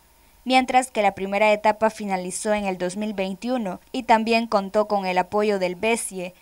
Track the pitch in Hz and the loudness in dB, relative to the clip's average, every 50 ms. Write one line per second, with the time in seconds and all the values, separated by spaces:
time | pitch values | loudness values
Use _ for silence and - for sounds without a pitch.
0 | _ _ _ _ _ _ _ _ _ 240 254 262 254 - 247 254 254 - - 226 | _ _ _ _ _ _ _ _ _ 2 2 2 2 4 2 2 2 2 -2 0
1 | 208 196 196 196 190 196 202 202 214 214 208 208 208 214 214 - 220 220 220 - | 2 2 0 0 -6 0 4 4 6 6 4 4 2 0 2 2 0 -2 0 -4
2 | 208 202 190 180 180 185 185 - - 220 208 208 202 196 185 175 185 180 180 208 | -4 -4 -4 -4 -4 -6 -8 -6 -2 -2 -2 0 0 -4 -4 -2 -4 -4 -4 -4
3 | 214 214 208 196 190 190 190 - - 240 254 254 220 185 180 - - _ - 262 | -6 -6 -4 -4 -4 -4 -6 -6 -4 -4 -4 -2 -4 -6 -8 -10 -12 _ -8 -6
4 | 226 - 226 220 220 233 233 226 233 226 226 202 196 190 - 214 208 208 208 196 | 2 4 4 4 4 2 0 0 0 0 -2 -2 -2 0 0 0 0 2 0 -2
5 | 190 185 180 180 180 - 208 208 214 214 202 190 185 180 180 175 214 220 233 226 | -2 0 0 -2 -2 0 -2 0 0 0 0 0 -2 -4 -4 -2 -2 -2 0 -2
6 | - - 190 185 175 185 - _ | -4 -8 -10 -10 -10 -10 -14 _